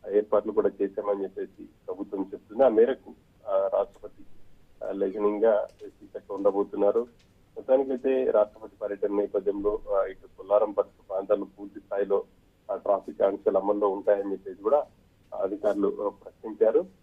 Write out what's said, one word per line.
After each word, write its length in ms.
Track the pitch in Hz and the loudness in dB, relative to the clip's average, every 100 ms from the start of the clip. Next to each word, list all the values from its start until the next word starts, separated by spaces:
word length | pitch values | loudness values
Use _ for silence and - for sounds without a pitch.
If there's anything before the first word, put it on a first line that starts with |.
| 101 | 2
ఏర్పాట్లు 420 | 101 104 104 107 | 0 4 0 2
కూడా 180 | 104 98 - | 0 0 0
చేశామని 400 | 98 98 101 101 | -4 -2 -4 -2
చెప్పేసి 420 | 95 98 95 - - _ - | -4 -8 -12 -12 -20 _ -12
ప్రభుత్వం 440 | 92 98 98 95 | -10 -8 -6 -6
చెప్తుంది. 320 | 101 _ 107 | -10 _ 2
ఆ 40 | 131 | 4
మేరకు, 460 | 110 120 127 - - _ _ - | 6 4 2 -8 -20 _ _ -2
ఆ, 220 | 98 98 | 0 2
రాష్ట్రపతి, 500 | 98 101 - - - - - - - - - | 0 -2 -6 -20 -18 -18 -16 -16 -20 -20 -12
ఆ, 60 | - | -8
లేఖనంగా 800 | 98 98 101 104 104 113 104 - - | -2 -2 0 -2 2 4 2 0 -10
సీతక్క 500 | 104 _ 101 107 _ | -20 _ -16 -16 _
ఉండబోతున్నారు. 680 | 98 98 98 101 98 101 110 123 _ _ _ _ - | -6 -4 -2 -2 0 2 2 -4 _ _ _ _ -16
మొత్తానికైతే 720 | 110 131 135 131 135 131 131 | 0 2 2 -2 0 0 2
రాష్ట్రపతి 460 | 107 104 - 107 _ | 2 2 -2 -20 _
పర్యటన 360 | 104 101 104 | -8 -4 -2
నేపథ్యంలో, 680 | 101 101 101 98 101 101 107 - | 0 0 -2 -2 -2 -2 -4 -2
ఆ, 100 | 101 | -2
ఇటు 220 | 95 95 - | -2 -6 -18
బొల్లారం 460 | - 95 101 107 | -20 2 2 2
పరిసర 300 | 101 98 _ _ | 0 -4 _ _
ప్రాంతాల్లో 380 | 95 98 104 98 - | -6 0 0 0 -12
పూర్తి 200 | 101 101 | -16 -16
స్థాయిలో, 440 | - 101 98 98 - _ _ _ - | -8 -4 0 0 -2 _ _ _ -10
ఆ, 40 | 98 | -6
ట్రాఫిక్ 460 | - 98 - - | 0 0 -2 0
ఆంక్షలు 360 | 98 98 - 98 | 0 2 0 0
అమల్లో 300 | 98 104 104 | 0 2 2
ఉంటాయని 440 | 98 98 101 101 | 0 2 2 0
చెప్పేసి 300 | 95 98 92 | -6 -8 -6
కూడా 240 | 101 143 - _ _ _ _ 98 | 2 2 0 _ _ _ _ -6
అధికారులు, 460 | 98 101 107 101 98 - 104 | -4 -2 -2 0 0 0 -4
ఆ, 20 | |
ప్రకటించారు. 800 | - - _ 113 107 110 131 185 _ | -6 -20 _ -12 2 4 4 0 _